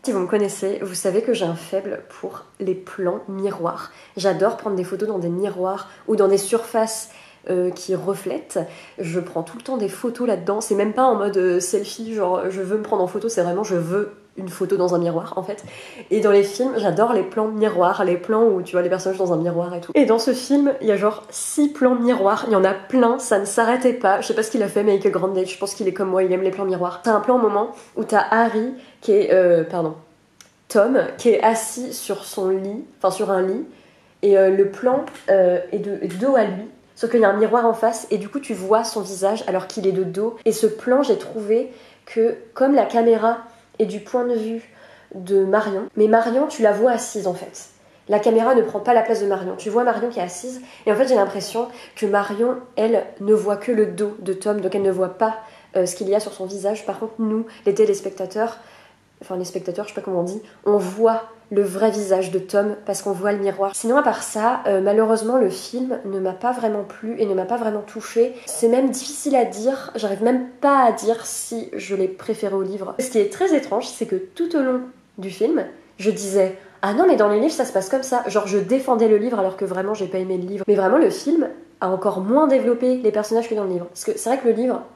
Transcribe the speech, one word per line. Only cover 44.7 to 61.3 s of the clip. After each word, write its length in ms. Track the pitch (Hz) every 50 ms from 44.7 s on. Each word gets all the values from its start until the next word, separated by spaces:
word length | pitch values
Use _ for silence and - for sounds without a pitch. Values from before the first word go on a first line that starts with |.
| _ - - - - - _ _ -
de 280 | 190 180 175 202 196 190
Marion, 440 | 190 196 214 214 214 196 190 220 - _
mais 100 | 208 214
Marion, 380 | 214 220 226 226 233 233 262 302
tu 140 | 302 - -
la 100 | 226 208
vois 200 | 196 190 226 254
assise 340 | 240 220 - - - 214 175
en 80 | 180 175
fait. 360 | 170 - - - - - - _ _ _ _ _ _ _
La 120 | - 208 208
caméra 340 | - 240 226 226 226 247 262
ne 80 | 240
prend 180 | - - - 202
pas 140 | 202 247 240
la 80 | 226
place 200 | 226 226 226 208
de 40 | 202
Marion. 300 | 196 196 185 180 185 190
Tu 120 | 190 - 220
vois 120 | 202 240 247
Marion 260 | 349 - - 226 240
qui 100 | 233 208
est 40 | 180
assise, 380 | 180 - - - 254 254 254 - - - - -
et 60 | 220
en 40 | 208
fait 120 | 208 262
j'ai 80 | 254 254
l'impression 520 | 208 196 190 - 202 180 - - 226 240 247 - - - - _
que 100 | - 220
Marion, 520 | 196 202 202 202 202 208 202 233 247 254 247 - - _
elle, 280 | - 214 226 233 196 - - - -
ne 140 | 196 202 214
voit 240 | 214 185 202 202
que 140 | 202 - 254
le 160 | 240 214 214
dos 280 | 180 175 175 214 208 214 -
de 140 | 185 190 185
Tom, 280 | 185 - 208 208 208
donc 140 | 185 185 196
elle 80 | 202 196
ne 80 | 190
voit 260 | 185 185 185 180 185
pas, 200 | - 226 220 226 - - - - - - _ -
euh, 120 | 190 180
ce 80 | 175 180
qu'il 120 | - 220
y 60 | 190 202
a 60 | 214
sur 140 | 214 208 -
son 120 | - 190
visage. 400 | 185 202 202 185 202 214 214 -
Par 140 | - 190 -
contre, 140 | 226 220 220
nous, 300 | - 226 214 214 220 226 226 - - -
les 80 | 208 196
téléspectateurs, 840 | 220 214 202 196 196 - 196 190 - 190 185 - 214 226 226 - - - - - - - _ _ _ _ _ _ _
enfin 160 | - - 190
les 80 | 180 180
spectateurs, 400 | 175 - 185 180 185 175 208 208
je 80 | - -
sais 60 | 202
pas 60 | 190
comment 140 | 196 185 175
on 20 | 175
dit, 180 | 175 196 214 - - - _ -
on 120 | 208 208
voit 460 | 202 185 180 190 214 226 226 226 226 - -